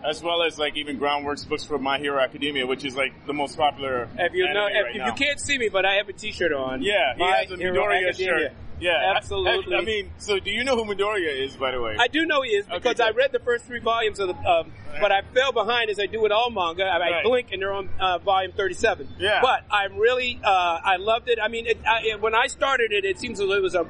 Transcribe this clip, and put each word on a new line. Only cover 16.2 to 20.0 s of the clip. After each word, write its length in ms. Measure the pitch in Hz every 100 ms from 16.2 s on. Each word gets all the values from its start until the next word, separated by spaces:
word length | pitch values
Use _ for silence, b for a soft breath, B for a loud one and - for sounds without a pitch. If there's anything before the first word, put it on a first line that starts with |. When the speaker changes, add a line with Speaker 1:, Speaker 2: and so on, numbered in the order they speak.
Speaker 2:
with 100 | 214
all 180 | 208 247
manga. 340 | 220 170 170 190
I, 100 | 170
I 40 | 175
Speaker 1:
Right. 120 | 170 208
Speaker 2:
blink 260 | 254 247
and 100 | 190
they're 120 | 190
on, 160 | 196 190 -
uh, 200 | 190 175
volume 340 | 196 190 190
thirty-seven. 560 | 180 190 175 226 175 135 -
Speaker 1:
Yeah. 220 | 185 196
Speaker 2:
But 240 | 254 202 -
I'm 280 | 208 196
really, 420 | 196